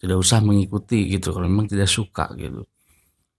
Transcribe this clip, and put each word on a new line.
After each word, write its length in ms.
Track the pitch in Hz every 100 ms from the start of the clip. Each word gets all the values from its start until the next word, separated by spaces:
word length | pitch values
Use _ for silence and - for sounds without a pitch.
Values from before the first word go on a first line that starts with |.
tidak 160 | 92 92
usah 240 | 90 117
mengikuti 720 | 104 101 95 104 - 113 95
gitu, 160 | 95 87
kalau 160 | 87 90
memang 240 | 98 104
tidak 160 | 101 98
suka 480 | - 101 - -
gitu. 320 | - - - - _ _ _ _ _ _